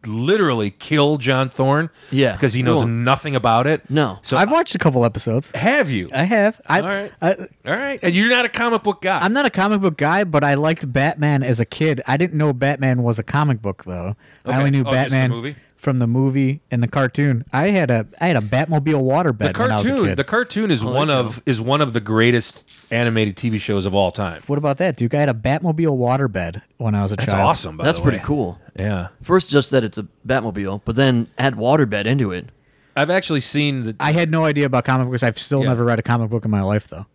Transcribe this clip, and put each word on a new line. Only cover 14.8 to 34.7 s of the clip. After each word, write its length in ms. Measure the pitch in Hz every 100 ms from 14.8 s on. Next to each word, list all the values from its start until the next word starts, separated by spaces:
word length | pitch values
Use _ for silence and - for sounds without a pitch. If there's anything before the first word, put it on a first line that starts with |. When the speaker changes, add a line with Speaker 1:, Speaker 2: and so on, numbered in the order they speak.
Speaker 1:
Oh, 40 |
just 80 | 131
the 180 | 131 135
Speaker 3:
Batman 200 | 135 131
Speaker 1:
movie? 240 | 117 127 143 _ _
Speaker 3:
from 220 | - 127
the 80 | 120
movie 540 | 123 135 135 131 143 _
and 120 | 123
the 60 | 120
cartoon. 560 | 143 131 - 143 120 131
I 160 | 131 175
had 220 | 202 147
a, 160 | 117 107 -
I 60 | 175
had 80 | 143
a 40 |
Batmobile 640 | 104 127 156 156 143 151
waterbed 500 | 131 143 175 110 -
Speaker 1:
The 80 | -
Speaker 3:
when 100 | 247
I 60 | -
was 80 | 208
a 20 |
Speaker 1:
cartoon, 160 | 269 175
Speaker 3:
kid. 80 | 95
Speaker 1:
the 80 |
cartoon 460 | 139 220 247 202 214
is 120 | 139
Speaker 2:
Oh, 100 | 113
Speaker 1:
one 160 | 127 151
Speaker 2:
that's 280 | 135 117 113
Speaker 1:
of, 60 |
is 160 | - 117
one 200 | 113 143
of 100 | 143
the 80 | 113
greatest 640 | 104 110 117 120 - - - - _
animated 460 | 117 120 113 107 95
T 120 | 117
V 80 | 107
shows 280 | - 101 95
of 80 |
all 160 | 98 92
time. 320 | - 98 80 -
Speaker 3:
What 120 | 143
about 200 | 147 139
that, 180 | 180 143
Duke? 180 | 120
I 60 | 147
had 80 | 147
a 60 |
Batmobile 600 | 117 117 147 170 156 165 135
waterbed 640 | 123 131 135 95 85 98 _ _
when 160 | 113
I 80 | 104
was 100 | 98
a 40 | 104
Speaker 1:
That's 140 | 120
Speaker 3:
child. 160 | 98 98
Speaker 1:
awesome, 280 | 160 - -
by 80 |
Speaker 2:
That's 140 | 139 -
Speaker 1:
the 40 |
Speaker 2:
pretty 160 | 131 110
Speaker 1:
way. 60 |
Speaker 2:
cool. 340 | - 147 101 87 - -
Speaker 1:
Yeah. 300 | 98 98 90 _
Speaker 2:
First, 260 | - 180 -
just 220 | 143 131
that 140 | 135
it's 120 | 110 -
a 100 | 104 _ 113
Batmobile, 560 | 127 113 98 98 101
but 120 | - 117
then 320 | 135 120 113 -
add 160 | 135
waterbed 500 | 117 117 156 127 101
into 260 | 104 135 110
it. 160 | 90 - _ _ _ _ -
Speaker 1:
I've 140 | 151
actually 300 | 185 180 151
seen 440 | - 147 147 135
the 120 | 113 107
Speaker 3:
I 120 | 147
had 180 | 160 170
no 140 | 160
idea 220 | 160 147
about 180 | 143